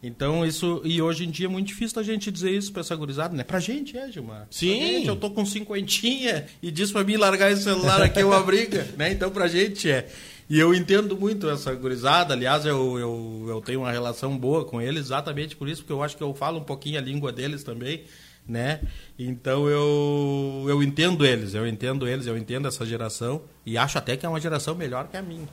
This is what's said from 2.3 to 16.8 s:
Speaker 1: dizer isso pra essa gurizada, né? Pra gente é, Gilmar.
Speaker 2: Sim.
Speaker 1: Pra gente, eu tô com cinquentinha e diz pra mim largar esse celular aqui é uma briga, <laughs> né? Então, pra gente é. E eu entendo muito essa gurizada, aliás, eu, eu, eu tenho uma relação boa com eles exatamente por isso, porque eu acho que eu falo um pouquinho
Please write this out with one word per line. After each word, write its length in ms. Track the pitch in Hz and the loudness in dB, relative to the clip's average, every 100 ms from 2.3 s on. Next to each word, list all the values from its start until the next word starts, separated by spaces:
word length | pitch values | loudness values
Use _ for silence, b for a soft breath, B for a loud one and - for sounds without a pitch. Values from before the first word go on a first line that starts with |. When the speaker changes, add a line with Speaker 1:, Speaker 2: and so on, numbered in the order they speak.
Speaker 1:
dizer 200 | 170 185 | -2 0
isso 200 | 196 202 | 0 -2
pra 100 | 190 | -8
essa 120 | 165 | -6
gurizada, 400 | 165 151 139 165 | -4 -4 -4 -2
né? 80 | 165 | -4
Pra 160 | 123 185 | -2 -2
gente 380 | 175 269 285 240 | -2 -4 -6 -10
é, 160 | 269 | -10
Gilmar. 340 | 185 113 107 107 | -10 -12 -12 -14
Speaker 2:
Sim. 260 | - 170 214 | -2 2 2
Speaker 1:
Pra 100 | 330 | 2
gente, 220 | 359 247 | 0 0
eu 80 | 202 | -2
tô 140 | 208 | -2
com 160 | 208 202 | -2 -2
cinquentinha 960 | 208 208 202 196 - 233 269 254 165 147 B | -2 -4 -4 -2 0 2 0 0 -2 -4 B
e 80 | 170 | -8
diz 220 | 156 202 | -2 0
pra 100 | 208 | 2
mim 140 | 196 214 | 2 6
largar 340 | 202 190 196 | 6 6 6
esse 120 | 202 | 4
celular 400 | 202 190 185 190 | 2 2 6 6
aqui 180 | 190 202 | 6 6
é 40 | |
uma 180 | 196 190 | 6 6
briga, 440 | 185 196 226 202 - | 6 4 4 -2 -4
<laughs> 20 | - | -2
né? 120 | 156 | 0
Então, 180 | 190 190 | 2 0
pra 180 | 196 175 | 2 2
gente 420 | 170 214 202 160 | 4 2 0 2
é. 160 | 135 - B B B B | 0 0 B B B B
E 120 | 151 | 6
eu 140 | 165 | 8
entendo 420 | 180 170 196 208 196 | 6 6 4 4 0
muito 320 | 196 208 165 | 0 0 -2
essa 260 | 143 135 | -2 -4
gurizada, 600 | 127 127 127 127 170 170 | -4 -2 0 4 4 4
aliás, 320 | 127 127 151 151 | 2 2 2 2
eu, 320 | 139 131 123 | 2 2 0
eu, 480 | 120 117 113 110 110 | -2 -4 -8 -8 -6
eu 120 | 110 | -6
tenho 180 | 107 131 | -4 -4
uma 100 | 127 | -2
relação 460 | 120 120 117 135 139 | -2 -4 -4 -4 -2
boa 260 | 123 160 - | 2 0 0
com 120 | 120 | -4
eles 280 | 120 156 131 | -2 -4 -2
exatamente 500 | 139 151 143 156 - | -4 -4 -6 -8 -8
por 140 | 139 | -8
isso, 100 | 165 | -8
porque 120 | - | -6
eu 80 | 139 | -4
acho 160 | 147 147 | -4 -4
que 40 | |
eu 120 | 147 | -8
falo 240 | 139 143 165 | -4 -4 -4
um 40 | |
pouquinho 340 | 143 139 | -6 -8